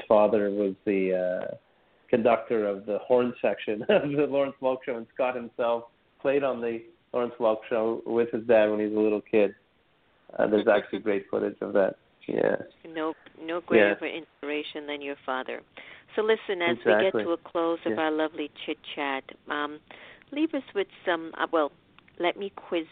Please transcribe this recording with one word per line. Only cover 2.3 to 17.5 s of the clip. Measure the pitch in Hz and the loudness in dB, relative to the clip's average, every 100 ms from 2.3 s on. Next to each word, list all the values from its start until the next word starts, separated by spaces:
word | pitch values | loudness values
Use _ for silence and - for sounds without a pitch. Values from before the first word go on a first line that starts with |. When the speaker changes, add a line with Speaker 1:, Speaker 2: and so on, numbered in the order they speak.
| 113 - 113 104 | 4 2 0 0
Speaker 1:
of | 98 107 | -2 -4
the | 101 | -4
horn | - 123 123 - | 2 2 2 0
section | 113 101 - 107 | -2 -2 -4 -4
<laughs> | - | 2
of | 202 147 | 2 2
the | 143 139 | 0 0
Lawrence | 139 135 - | 0 -2 -2
Welk | 131 127 - | -2 -2 -6
show, | 117 | -8
and | 113 | -8
Scott | - 127 123 | -4 -2 -4
himself | 117 - 117 117 117 _ _ _ | -8 -2 0 0 -4 _ _ _
played | 139 139 | 0 2
on | 135 120 | 0 -2
the | 117 113 - _ _ | -4 -6 -10 _ _
Lawrence | 123 120 - | -2 -2 0
Welk | 113 110 - | 2 2 -2
show | 117 110 117 - | 0 0 -2 -2
with | 117 117 | 0 0
his | 117 117 | 0 4
dad | 113 107 | 6 6
when | 107 | 2
he | 104 | 0
was | 107 | 2
a | |
little | 107 104 | 2 0
kid. | - 110 98 - _ _ _ _ _ _ _ - | 2 2 2 0 _ _ _ _ _ _ _ -2
Uh, | 117 | 2
there's | 104 113 | 4 4
Speaker 2:
<laughs> | |
Speaker 1:
actually | 104 - 98 | 4 2 -6
great | 107 98 - | -2 -2 -2
footage | 107 104 - | -2 -2 -4
of | 104 | -2
that. | 101 95 - _ _ - | 2 2 -2 _ _ -6
Yeah. | - - - - _ 165 | 0 2 0 -6 _ -12
Speaker 2:
No, | 160 156 - - - | -6 -6 -8 -16 -16
no | 160 170 | -8 -8
greater | - 113 101 | 2 6 6
Speaker 1:
Yeah. | |
Speaker 2:
of | 101 | 2
an | 160 | -6
inspiration | 165 151 - 143 151 151 156 147 | -8 -12 -12 -6 -6 -6 -10 -10
than | 143 | -8
your | 143 143 - | -8 -10 -6
father. | 131 127 120 - - - - _ - | -6 -6 -10 -14 -20 -20 -20 _ -4
So | |
listen, | 220 220 - 180 | -2 -4 -6 -4
as | 170 - 117 | -2 -2 2
we | |
get | 107 190 113 | 2 2 0
Speaker 1:
Exactly. | |
Speaker 2:
to | 131 | -2
a | 170 | -4
close | - | -4